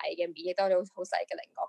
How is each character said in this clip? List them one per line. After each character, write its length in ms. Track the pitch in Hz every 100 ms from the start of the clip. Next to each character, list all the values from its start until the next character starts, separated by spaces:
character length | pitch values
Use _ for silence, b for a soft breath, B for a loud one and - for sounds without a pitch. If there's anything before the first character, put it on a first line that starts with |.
| - 165
嘅 160 | 175
面， 140 | 151 175
亦 80 |
都 140 | 180 196
有 100 | 180
好 240 | 185 -
細 160 | 180 87 175
嘅 80 |
稜 80 | 165 -
角。 140 | -